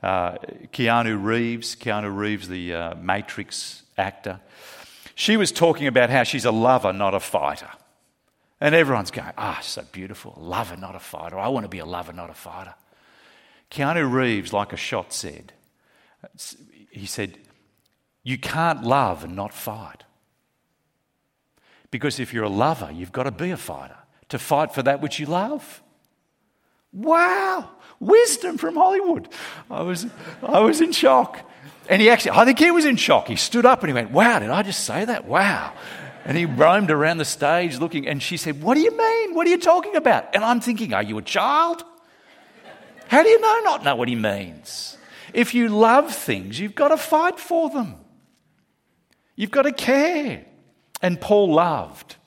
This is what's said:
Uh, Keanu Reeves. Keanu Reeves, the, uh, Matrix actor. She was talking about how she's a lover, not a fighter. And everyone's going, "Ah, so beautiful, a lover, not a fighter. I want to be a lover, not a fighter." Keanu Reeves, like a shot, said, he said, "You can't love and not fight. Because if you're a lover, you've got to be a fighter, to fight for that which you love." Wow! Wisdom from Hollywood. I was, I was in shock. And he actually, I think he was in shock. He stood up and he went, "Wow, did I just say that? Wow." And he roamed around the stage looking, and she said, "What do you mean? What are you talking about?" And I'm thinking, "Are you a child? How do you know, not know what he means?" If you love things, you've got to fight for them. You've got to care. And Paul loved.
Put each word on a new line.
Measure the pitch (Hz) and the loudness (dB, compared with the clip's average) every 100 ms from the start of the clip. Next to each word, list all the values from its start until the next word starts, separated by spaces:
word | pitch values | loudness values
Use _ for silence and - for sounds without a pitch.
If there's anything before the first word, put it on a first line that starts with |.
Uh, | 98 92 87 87 - - - | -2 -2 -4 -8 -16 -20 -18
Keanu | - 117 117 113 107 | -4 0 2 0 -4
Reeves. | 98 117 117 117 117 | -2 -2 -2 -6 -10
Keanu | - 120 104 104 | -10 -6 -6 -6
Reeves, | 98 104 104 87 | -6 -6 -6 -8
the, | 90 87 | -10 -8
uh, | 85 85 87 | -8 -8 -10
Matrix | 87 98 107 - - - - - _ - | -4 -4 -4 -14 -12 -12 -14 -18 _ -6
actor. | 95 - 104 95 _ - - - - - - - | -6 -6 -12 -14 _ -20 -20 -20 -20 -20 -20 -6
She | - 220 | 0 2
was | 190 | 0
talking | - 165 151 143 | 2 2 2 2
about | 127 120 | 2 4
how | 131 | 2
she's | 117 139 | 0 0
a | 123 | 0
lover, | 110 117 127 104 | 2 4 2 0
not | 95 101 | -2 -2
a | 95 | -2
fighter. | - 95 71 73 - - _ _ _ _ _ _ _ _ | -2 -2 -2 -6 -14 -20 _ _ _ _ _ _ _ _
And | 147 160 | 2 4
everyone's | 147 123 95 | 4 0 -4
going, | - 87 - | -10 -14 -10
"Ah, | 104 92 | -10 -10
so | - - - | -12 -14 -14
beautiful, | 90 95 101 - - | -14 -14 -16 -20 -18
a | |
lover, | 82 90 110 85 | -8 -6 -6 -10
not | 92 92 | -16 -18
a | |
fighter. | - 80 82 92 | -16 -14 -12 -8
I | 107 | -4
want | 135 | -4
to | 104 | -6
be | 92 | -12
a | 80 | -10
lover, | 87 87 | -10 -12
not | 87 85 | -16 -18
a | |
fighter." | 82 87 87 92 - _ _ _ _ _ _ _ _ _ | -18 -20 -18 -20 -20 _ _ _ _ _ _ _ _ _
Keanu | - 143 170 139 | -6 -2 0 0
Reeves, | 123 127 110 - | 2 0 0 -2
like | 101 101 | -4 -4
a | - | -8
shot, | - 113 90 | -6 -6 -6
said, | - 92 71 - _ _ _ _ _ _ _ - _ - - _ _ 101 | -10 -12 -16 -20 _ _ _ _ _ _ _ -20 _ -20 -20 _ _ _
he | - 98 | -18 -12
said, | - 101 - _ _ _ _ _ _ _ _ | -8 -8 -10 _ _ _ _ _ _ _ _
"You | 123 131 | -10 -8
can't | - 156 165 143 | -6 -2 -2 -2
love | 117 135 120 85 | 0 2 2 -4
and | 85 | -10
not | 92 101 | -12 -12
fight. | - - 107 98 - _ _ _ _ _ _ _ _ _ _ _ _ _ _ _ _ _ _ _ | -12 -14 -12 -16 -20 _ _ _ _ _ _ _ _ _ _ _ _ _ _ _ _ _ _ _
Because | 120 147 135 | -6 -4 -4
if | 123 | -6
you're | 117 | -4
a | 107 | -2
lover, | 98 135 156 87 | 0 0 -2 -8
you've | 80 90 | -12 -12
got | - | -6
to | 131 | -8
be | 92 180 | -6 -8
a | 180 | -8
fighter, | - 71 67 67 _ _ _ | -10 -14 -16 -20 _ _ _
to | 139 | -12
fight | - 147 156 143 | -2 0 0 -2
for | |
that | 127 139 | 0 0
which | 147 - | -2 -6
you | 147 | -4
love." | 175 208 294 - - _ _ _ _ _ _ _ _ _ _ _ | -4 -4 -8 -12 -20 _ _ _ _ _ _ _ _ _ _ _
Wow! | 190 262 330 349 381 392 370 233 - - _ | -8 0 2 4 2 -2 -4 -8 -20 -20 _
Wisdom | 190 427 480 - 359 320 | 6 6 6 2 -6 -4
from | 330 330 | -4 2
Hollywood. | 370 392 381 330 - - - - - | 2 2 0 -2 -4 -16 -16 -18 -12
I | - | -8
was, | 170 175 226 - - - | -6 -6 -8 -14 -18 -10
I | 247 240 | 2 4
was | 330 302 | 6 4
in | 330 | 2
shock. | - 311 262 240 - - - - - - | 4 6 6 4 -4 -20 -20 -20 -20 0
And | 190 | 6
he | 220 | 8
actually, | 240 - | 6 4
I | 208 233 | 6 6
think | 254 | 8
he | 320 | 6
was | 349 302 | 6 4
in | 247 | 2
shock. | - 123 - | 4 4 2
He | 117 | -4
stood | - 233 240 | 0 4 6
up | 254 | 4
and | 170 | 2
he | |
went, | 127 110 | -2 0
"Wow, | 135 233 214 | 4 4 4
did | 107 | 0
I | 151 | -2
just | 202 180 | -2 -4
say | - 120 220 | -4 -4 -2
that? | 233 - | -4 -2
Wow." | 143 196 127 76 - - - 135 - - | 0 0 -2 -6 -12 -18 -16 -18 -14 -4
And | 147 | -2
he | 170 | -2
roamed | 127 151 190 196 | 4 6 6 4
around | 151 151 170 | 2 2 0
the | 143 | -4
stage | - 143 170 175 127 | -2 0 0 0 -4
looking, | 160 165 139 | -4 -4 -6
and | 147 | -6
she | - 175 | -6 -6
said, | 165 143 | -6 -6
"What | 160 269 | 0 2
do | |
you | 403 453 | 2 2
mean? | 453 453 427 | 0 0 -2
What | 330 339 | 0 0
are | |
you | 349 | 2
talking | 349 349 370 370 | 4 2 2 0
about?" | 302 151 - 196 | 2 2 0 -2
And | 220 | 0
I'm | 240 | 0
thinking, | 233 220 208 | -2 -4 -2
"Are | 101 | -2
you | 104 107 | -2 -6
a | |
child? | - - 214 294 339 339 - - _ _ _ - _ _ - - - - - | -4 0 2 2 0 -2 -10 -20 _ _ _ -20 _ _ -20 -20 -20 -20 2
How | 269 | 6
do | 370 | 8
you | 440 | 6
know, | 440 453 | 6 2
not | 427 - | 0 0
know | - 123 | 0 0
what | 120 | -2
he | 120 | 0
means?" | 107 101 92 78 - - - - - - - | -2 -2 -6 -14 -16 -14 -14 -16 -20 -20 -6
If | - 233 240 | 0 0 2
you | 233 | 2
love | 208 226 254 311 | 4 6 6 4
things, | 214 - 104 95 110 | -6 -4 -4 -4 -8
you've | 208 - | -8 0
got | 285 | 2
to | 311 | 2
fight | - 311 339 359 | 2 0 0 -2
for | - 339 311 | -4 -2 -2
them. | 285 208 95 - _ _ _ _ _ _ _ _ _ _ _ _ - | -4 -6 -10 -20 _ _ _ _ _ _ _ _ _ _ _ _ -10
You've | 208 | -2
got | 277 | 2
to | 277 | 0
care. | - - 269 311 339 285 135 - _ _ _ _ - | 0 2 2 2 0 -4 -8 -12 _ _ _ _ -4
And | 180 175 | -2 -2
Paul | - 208 196 | 2 4 6
loved. | 156 170 143 82 - - - | 4 4 0 -6 -14 -20 -20